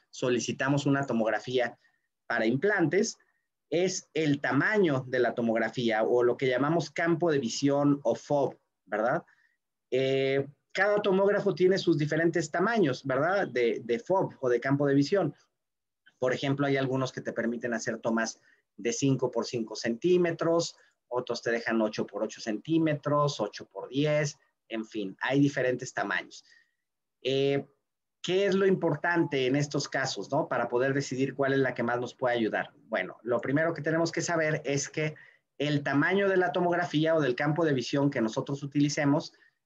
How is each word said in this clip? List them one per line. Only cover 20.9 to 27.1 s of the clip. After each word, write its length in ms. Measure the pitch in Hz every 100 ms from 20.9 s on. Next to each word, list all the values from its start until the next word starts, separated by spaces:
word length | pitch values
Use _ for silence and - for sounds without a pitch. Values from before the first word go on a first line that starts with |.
| _ _
otros 340 | 123 123 113
te 80 | 120
dejan 300 | 117 117 113
ocho 240 | 110 110 -
por 160 | 101
ocho 180 | 107 -
centímetros, 960 | 113 107 - 160 160 147 143 147 147 -
ocho 280 | 104 - 104
por 220 | 98 98
diez, 500 | 135 151 151 147 - _ _ _
en 160 | 113 110
fin, 280 | 110 98 -
hay 200 | 120 139
diferentes 520 | 143 139 127 123 -
tamaños. 500 | - 101 92 - - - _ _ _ _ _ _